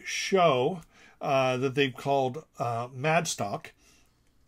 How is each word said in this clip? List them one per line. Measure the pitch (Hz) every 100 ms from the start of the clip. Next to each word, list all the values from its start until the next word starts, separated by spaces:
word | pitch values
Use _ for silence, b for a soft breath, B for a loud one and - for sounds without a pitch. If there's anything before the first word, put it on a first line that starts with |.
show, | - - - 190 170 127 139 185 - b b b
uh, | 160 135 131 127
that | 135 127
they | 139
called, | - 139 139 127 135 - -
uh, | 120 117 123
Madstock, | 131 151 165 160 - 101 143 - - b b b b _ _